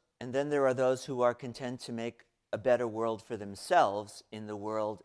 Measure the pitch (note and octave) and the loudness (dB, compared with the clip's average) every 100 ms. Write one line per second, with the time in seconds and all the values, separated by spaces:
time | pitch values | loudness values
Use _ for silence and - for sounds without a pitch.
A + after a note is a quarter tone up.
0 | _ - B2+ B2+ D3 D3 C3+ B2+ B2+ C3 | _ -12 -4 -2 0 2 4 4 2 2
1 | - B2+ B2 A#2+ B2+ A2+ B2+ B2+ - A#2 | -2 2 2 2 -6 -8 -8 -8 -8 -6
2 | A#2 - _ _ _ A2+ B2+ A#2+ A#2+ G#2+ | -6 -8 _ _ _ -2 2 4 2 -2
3 | A2+ A2 - A2 G2+ G2 - F3 A2+ G2+ | -2 -2 -6 -10 -8 -10 2 4 6 2
4 | G#2 - - G#2+ G#2+ G#2 G#2 A2 G#2+ G#2 | -6 -12 -14 -12 -8 -6 -4 -2 -2 -4